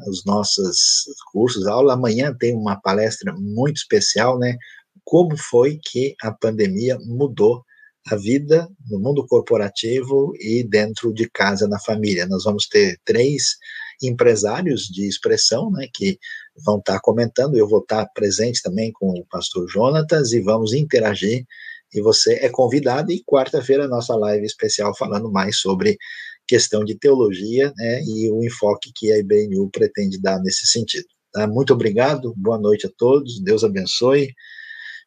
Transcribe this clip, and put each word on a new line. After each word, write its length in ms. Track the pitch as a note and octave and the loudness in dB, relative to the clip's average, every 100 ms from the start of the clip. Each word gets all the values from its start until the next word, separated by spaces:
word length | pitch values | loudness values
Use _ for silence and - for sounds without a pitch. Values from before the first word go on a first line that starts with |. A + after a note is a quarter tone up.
| G#2 | -10
os 180 | F#2 G2 | -8 -2
nossos 760 | G#2 G2+ - F#2+ - - - - C#3 - | -2 0 -2 -2 2 2 0 -4 -14 -8
cursos, 360 | G2 A#2+ A2+ G2 | 0 0 2 0
aula. 260 | A2+ C#3 | 4 4
Amanhã 400 | B2+ B2 A2+ D3 | 4 2 0 -2
tem 220 | B2+ A#2+ A2+ | 0 -2 0
uma 200 | G#2+ G2 | -4 -4
palestra 580 | - G2 A2 - G2 E2+ | 0 0 0 -2 -8 -6
muito 400 | G2+ G#2+ C#3+ - | -6 0 -2 -2
especial, 600 | - G#2 - G#2+ A#2+ B2+ | 0 2 2 2 2 2
né? 180 | B2 A#2+ - - _ _ | 0 -2 -10 -20 _ _
Como 340 | - D#3+ F3 D#3 | 2 4 4 0
foi 400 | - A#2+ C3+ D3+ | 0 2 2 0
que 320 | - B2 C3+ - | -8 -4 -4 -4
a 100 | A2 | -8
pandemia 680 | G#2 A2+ A2 G2+ F#2+ A#2+ B2+ | -4 -4 0 0 0 -2 -2
mudou 640 | A2 A#2+ C#3+ G#2+ G#2 B2 _ _ _ _ - | -4 -2 -2 2 2 2 _ _ _ _ -6
a 80 | G#2+ | -4
vida 520 | G2+ C#3 D3 D#3+ E3+ - A#2+ | 0 0 4 2 2 -12 -8
no 100 | G2+ | -4
mundo 280 | A#2 C#3+ C3 | -2 -2 2
corporativo 1080 | A#2+ - A2+ G2+ - A2+ C3 B2+ C#3 C#3+ - | 0 2 0 0 -4 -4 -2 0 0 0 -4
e 240 | G#2+ A#2 | -2 -2
dentro 500 | A2+ G#2+ G#2+ G#2+ A#2 | 2 2 0 -2 -4
de 160 | A2 A2 | -2 -4
casa, 380 | - G2 C#3+ G#2 | 0 -2 0 -2
na 120 | G2+ | -2
família. 460 | - G#2+ G#2 F2+ F2+ | -4 -2 -2 -2 -2
Nós 200 | F#2+ G#2 | -2 -2
vamos 220 | G2+ - | -2 0
ter 320 | G#2 G2 F2 - | 2 2 0 -2
três 520 | A2+ C3+ D3 - - - - - - | 2 2 0 -4 -6 -14 -16 -16 -8
empresários 840 | B2+ A#2+ A#2+ A2 G#2 C3+ F3+ A2+ G#2 | -6 2 4 4 0 -2 -2 -4 -6
de 200 | F#2 G2+ | -6 -6
expressão, 640 | - A2+ A2 - A#2 G#3+ | -2 0 2 2 0 -2
né, 180 | E3 C3 | -4 -6
que 240 | - G3 F#3+ - - - _ D3+ | -4 -4 -4 -10 -18 -20 _ -2
vão 140 | G#2 | 0
estar 200 | - G2 | 0 0
comentando. 560 | - A2 A#2 - C#3 B2+ | 2 2 0 0 0 2
Eu 120 | G#2 | 4
vou 140 | G#2 | 2
estar 220 | - A2 G#2 - | 0 -4 -4 -2
presente 440 | G#2 F#2 A#2 A2 | -2 0 -2 -2
também 300 | G2+ F#2+ A2+ | -4 -4 -4
com 200 | A2 G2 | -4 -4
o 140 | F2+ - | -4 -8
pastor 400 | F2+ - F#2 F2 | -10 -8 -6 -4
Jonatas 640 | G2 B2 D#3 D#3 D#3+ B2 | 0 2 2 2 0 2
e 80 | A#2 | 0
vamos 320 | G2 A2+ A2 | 2 0 0
interagir. 720 | C3+ D3+ B2 G#2+ G2+ G2 B2+ B2 - - - _ | -2 2 2 2 -2 -2 -4 -6 -18 -20 -20 _
E 80 | G#2 | -2
você 320 | G#2 - A2+ A#2 | 2 4 2 2
é 140 | C3+ | 0
convidado. 640 | B2+ B2 C#3 B2+ C3+ F3 | 2 2 2 0 -2 -2
E 120 | F3 | -4
quarta-feira, 600 | - C#3 C3 D3 B2+ C3+ C#3+ | 0 0 2 -2 2 2 2
a 20 | |
nossa 280 | A#2+ A#2 A2 | -4 -2 -2
live 280 | G#2 G#2+ | 0 0
especial 520 | G#2 - A2 - G#2 G2+ | -2 -4 -4 -2 -4 -4
falando 340 | G#2+ G2+ A2+ | -4 -4 -2
mais 260 | G2 F#2+ G#2+ | -2 -2 -2
sobre 400 | F#2+ F#2 G2+ G2+ - - - - - | -2 0 0 0 -6 -18 -18 -16 0
questão 360 | A#2+ - G#2 | 2 2 -2
de 140 | G#2+ G#2 | -2 0
teologia, 760 | C#3+ C3 G#2+ F#2 G#2 B2 C#3 - | 4 4 4 0 -4 0 0 -2
né, 240 | A#2 B2 | -4 -4
e 280 | D3 A2 A2 | -4 -2 -2
o 120 | A2 | 0
enfoque 480 | A#2 - G#2 G#2 - - | -2 -2 -2 -2 -6 -6
que 160 | A2 | 2
a 60 | G#2+ | 2
I 40 | |
B 200 | G2 G#2 G#2+ | 4 2 2
N 140 | F#2+ | 0
U 100 | G2 | -2
pretende 500 | - G#2+ - G2 F#2+ | 0 -2 0 -4 -2
dar 200 | F#2+ F#2+ | -2 -2
nesse 260 | F#2+ - - | -2 -2 0
sentido. 400 | A#2 A2 - - _ _ | 0 -2 -6 -8 _ _
Tá? 140 | G#2+ G#2+ | -4 -2
Muito 260 | A2+ C#3 | 0 4
obrigado, 600 | A#2+ A2 G#2 C3 C#3+ B2 F#2+ | 4 4 2 2 0 -6 -4
boa 220 | G2 A2 | -2 0
noite 300 | G#2 G#2 - | 2 2 0
a 40 | - | 0
todos, 420 | A#2+ C#3+ B2+ A#2+ | 4 4 2 -6
Deus 240 | G2+ A2 | 0 2
abençoe. 720 | A2 F#2+ F#2 - B2 C#3+ C3+ - - - - - - - | 2 0 -4 0 2 2 0 -6 -20 -20 -18 -18 -18 -18